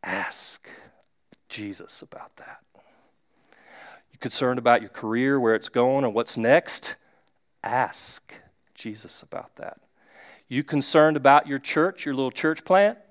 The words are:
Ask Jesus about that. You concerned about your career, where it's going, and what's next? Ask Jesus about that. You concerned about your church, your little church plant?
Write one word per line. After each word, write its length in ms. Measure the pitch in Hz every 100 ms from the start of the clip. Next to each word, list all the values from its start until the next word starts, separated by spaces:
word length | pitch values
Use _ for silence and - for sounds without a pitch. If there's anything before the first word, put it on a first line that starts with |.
Ask 640 | - 95 - - - - - - - _ _ _ _ _ _
Jesus 540 | - 104 95 - -
about 320 | - - - _
that. 240 | - - _ _ _ _ _ _ _ _ _ _ _ - - - _
You 80 | _
concerned 400 | 127 - 127 127
about 220 | 120 120
your 100 | 104
career, 480 | - 110 113 131 139
where 160 | 117 110
it's 140 | -
going, 360 | - 123 135 131
and 80 |
what's 240 | 107 120 -
next? 600 | 113 147 - - - - _ _ _ _ _ _
Ask 720 | - 123 123 - - - _ - _ _ _ -
Jesus 480 | 117 107 - -
about 320 | - - - _
that. 240 | - - _ _ _ - - - _
You 160 | 127
concerned 540 | 147 147 135 160 156 151
about 300 | 139 143 147
your 100 | 139
church, 480 | - - 170 190 -
your 80 |
little 160 | 135 131
church 340 | - 156 156
plant? 360 | - 185 202 220 _